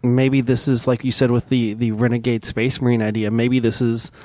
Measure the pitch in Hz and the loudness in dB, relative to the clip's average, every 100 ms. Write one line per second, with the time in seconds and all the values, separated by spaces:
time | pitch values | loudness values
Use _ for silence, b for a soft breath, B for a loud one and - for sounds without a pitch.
0 | 123 123 131 135 123 120 - 123 - 120 | 0 2 2 2 0 0 0 0 0 0
1 | 131 120 127 120 - 131 113 107 120 107 | -2 0 2 2 0 0 0 -2 -2 0
2 | 120 120 113 113 - - 120 - 123 117 | 0 0 0 -2 -4 -2 -2 0 0 2
3 | 107 110 104 113 123 127 117 113 120 117 | 0 -2 -2 0 0 2 0 0 0 -2
4 | - B | -4 B